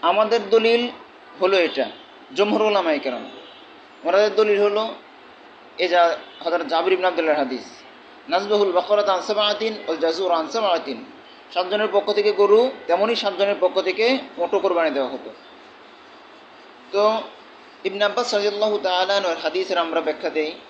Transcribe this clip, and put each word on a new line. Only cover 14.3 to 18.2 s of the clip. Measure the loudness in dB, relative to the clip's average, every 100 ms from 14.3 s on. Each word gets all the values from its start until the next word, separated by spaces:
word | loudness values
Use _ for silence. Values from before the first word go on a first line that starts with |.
| -6
ওটও | -2 0
কোরবানি | 0 0 0
দেওয়া | 0 -4
হতো। | -6 -14 -18 -20 -20 -20 -20 -20 -20 -20 -20 -20 -20 -20 -20 -20 -20 -6
তো | 2 2 2 -6 -18 -20 -20 -20 -8
ইবনে | -8 0
আব্বাস | 0 0